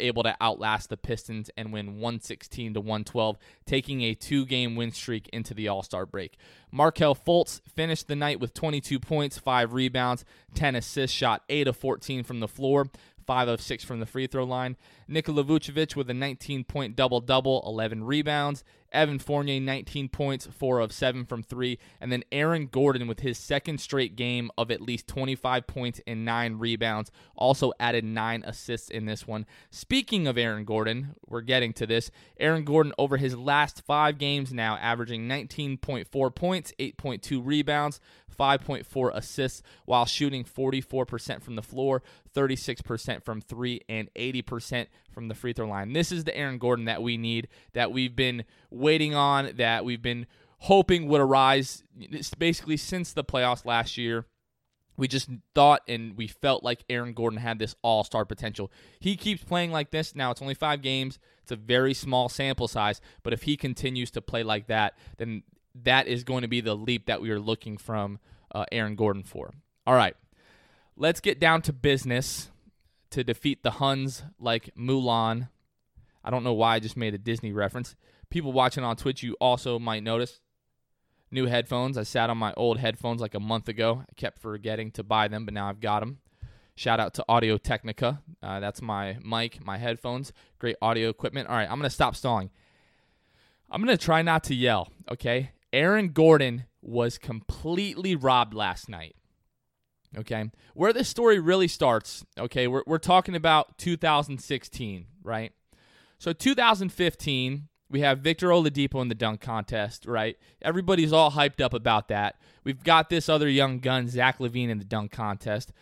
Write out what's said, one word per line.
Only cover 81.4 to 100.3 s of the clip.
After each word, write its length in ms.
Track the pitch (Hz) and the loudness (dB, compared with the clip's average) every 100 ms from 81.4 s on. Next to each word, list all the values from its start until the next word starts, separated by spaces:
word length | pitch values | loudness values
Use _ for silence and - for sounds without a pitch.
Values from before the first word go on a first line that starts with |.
| 127 | 2
headphones. 500 | 120 120 123 127 131 | 2 0 -2 -2 -2
I 60 | |
sat 260 | 107 127 117 | -2 0 0
on 80 | 113 | 0
my 160 | 110 | -2
old 240 | - 120 113 | 0 0 2
headphones 420 | 120 113 120 117 | 0 -2 -4 -4
like 140 | 110 | -4
a 60 | 104 | -4
month 280 | 107 113 107 | -2 -2 -2
ago. 360 | 110 113 120 135 | 0 0 0 -6
I 60 | |
kept 240 | - 120 - | -8 -8 -8
forgetting 540 | 113 107 110 110 110 | -10 -8 -6 -6 -6
to 120 | - | -10
buy 240 | 104 110 107 | 0 2 2
them, 180 | 107 110 | -2 -8
but 100 | 104 | -6
now 120 | 101 | -8
I've 120 | 101 | -4
got 240 | 107 104 | -2 0
'em. 160 | 110 135 _ _ - - _ - | -2 -8 _ _ -20 -20 _ -6
Shout 240 | 123 113 | 0 2
out 160 | 104 - | 0 -4
to 100 | - | 2
Audio 300 | 117 113 107 | 4 4 2
Technica. 640 | - 113 113 110 123 143 - 160 | 0 -2 -4 -2 -2 -2 -10 -14
Uh, 160 | 95 98 | -10 -6
that's 240 | 101 - | -6 -6
my 340 | 117 101 98 113 110 | -6 -4 -6 -8 -4
mic, 400 | 113 117 - - | -2 -2 -6 -10
my 140 | 98 | -6
headphones, 520 | 120 117 127 123 135 - _ _ | -4 -4 -4 -6 -8 -14 _ _
great 160 | 120 - | -4 0
audio 300 | 113 113 113 | 0 2 0
equipment. 400 | 110 123 139 120 | -2 -4 -6 -2
All 60 | 120 | -2
right, 120 | 98 | 0
I'm 120 | 123 | -2
gonna 100 | 143 | -2
stop 260 | - 135 - | 2 0 2
stalling. 360 | 131 113 95 - _ _ _ _ _ _ _ _ _ _ _ | 0 0 -2 -12 _ _ _ _ _ _ _ _ _ _ _
I'm 100 | 160 | -2
gonna 160 | 226 208 | 2 2
try 240 | - 160 | 4 2
not 220 | 165 160 | 4 2
to 100 | - | 0
yell, 380 | 131 123 107 85 - - | 2 4 2 0 -10 -12
okay? 440 | 123 120 123 135 - _ | -6 -2 0 -2 -10 _
Aaron 360 | 127 165 214 190 | 2 4 4 2
Gordon 560 | 151 160 156 131 120 123 _ | 6 8 8 6 -2 -8 _
was 340 | - 120 120 - | -6 -2 -2 -2
completely 960 | - 113 - - 156 175 202 - 185 170 | -8 -8 -8 -6 -4 -2 -2 -4 -2 2
robbed 380 | 131 127 113 | 4 4 2
last 340 | 107 101 90 - | -2 -4 -4 -10
night, 280 | 90 80 - _ _ _ _ _ _ _ _ _ 104 | -14 -14 -18 _ _ _ _ _ _ _ _ _ -14
okay? 360 | 110 | -8